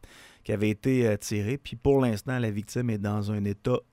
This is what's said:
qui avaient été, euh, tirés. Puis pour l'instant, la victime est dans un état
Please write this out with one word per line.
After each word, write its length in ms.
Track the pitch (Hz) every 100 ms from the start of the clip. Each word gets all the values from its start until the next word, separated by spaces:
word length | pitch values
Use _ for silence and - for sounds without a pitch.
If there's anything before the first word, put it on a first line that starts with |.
| - - - -
qui 80 | -
avaient 180 | 107 107
été, 360 | 104 135 131 117
euh, 100 | 101
tirés. 420 | - 104 101 139
Puis 180 | - 117
pour 240 | 139 139
l'instant, 380 | 127 104 - 127
la 120 | 117
victime 400 | 104 98 - 123
est 80 | 107
dans 340 | 104 107 101
un 120 | 104
état 340 | 101 101 127 123 -